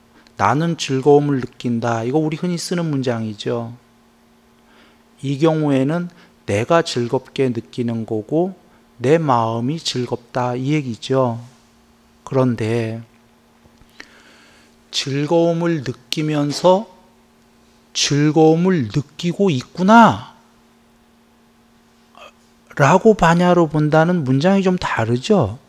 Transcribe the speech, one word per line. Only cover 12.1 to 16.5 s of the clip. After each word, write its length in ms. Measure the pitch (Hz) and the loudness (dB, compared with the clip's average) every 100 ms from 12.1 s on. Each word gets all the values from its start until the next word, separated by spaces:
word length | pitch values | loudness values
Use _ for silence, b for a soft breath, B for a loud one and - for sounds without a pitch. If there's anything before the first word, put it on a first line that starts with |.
| _ | _
그런데 800 | - 135 131 113 110 117 113 113 117 _ _ _ _ _ _ _ B B B B B B B B B B _ | -4 0 0 0 -4 -4 -4 -8 -14 _ _ _ _ _ _ _ B B B B B B B B B B _
즐거움을 920 | - 139 139 147 170 170 165 170 165 123 | -10 -6 -6 0 0 2 0 -2 -4 -6
느끼면서 1000 | - _ 160 151 147 147 | -12 _ -6 -4 -2 -4